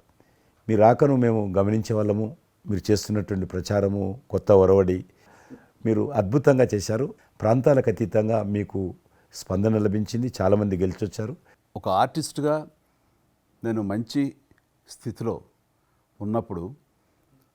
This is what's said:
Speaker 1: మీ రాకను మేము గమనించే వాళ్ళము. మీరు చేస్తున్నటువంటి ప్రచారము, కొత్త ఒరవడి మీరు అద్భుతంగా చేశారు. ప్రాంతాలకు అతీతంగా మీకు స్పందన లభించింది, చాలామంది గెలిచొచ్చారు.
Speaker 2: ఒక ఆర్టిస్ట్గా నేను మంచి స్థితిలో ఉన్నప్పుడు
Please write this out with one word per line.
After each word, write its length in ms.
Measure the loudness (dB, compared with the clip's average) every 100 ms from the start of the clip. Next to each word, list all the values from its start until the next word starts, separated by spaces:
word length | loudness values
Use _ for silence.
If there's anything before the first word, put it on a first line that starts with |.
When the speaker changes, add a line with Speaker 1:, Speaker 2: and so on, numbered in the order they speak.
| _ _ _ _ _ _ -2
Speaker 1:
మీ 80 | 4
రాకను 400 | 6 6 4 2
మేము 360 | 2 0 0 0
గమనించే 360 | 0 0 -2 -2
వాళ్ళము. 400 | -2 -2 -4 -10 _ _ -8
మీరు 220 | -6 0
చేస్తున్నటువంటి 540 | 0 0 -4 -4 -6 -6
ప్రచారము, 720 | -8 -4 -2 0 -2 -6 -8 -6
కొత్త 220 | -4 4
ఒరవడి 520 | 6 8 6 6 2 -4 _ _ _ -20 -20 _ _ -2
మీరు 260 | 0 -2
అద్భుతంగా 540 | -2 0 2 4 4 4
చేశారు. 400 | 0 -4 -4 -6 -10 _ -4
ప్రాంతాలకు 500 | 0 2 4 2 2
అతీతంగా 520 | 0 -2 0 0 -2
మీకు 520 | -2 -4 -4 -6 -8 -10 _ _ _
స్పందన 440 | -16 -6 -2 0 2
లభించింది, 540 | 0 -2 -6 -6 -6 -2
చాలామంది 340 | 0 2 0 -2
గెలిచొచ్చారు. 600 | -4 -4 -8 -8 -12 -12 _ _ _ -12
Speaker 2:
ఒక 120 | -4
ఆర్టిస్ట్గా 800 | 0 -2 -4 -10 -6 -4 -4 -6 _ _ _ _ _ _ _ _ _
నేను 180 | -8 -6
మంచి 520 | -4 -6 -6 -4 -6 -8 _ _ _ _ -20
స్థితిలో 520 | -16 -14 -8 -6 -8 -10 _ _ _ _ _ _ -14
ఉన్నప్పుడు 540 | -6 -6 -6 -8 -10 -14 _ _ _ _ _ _ _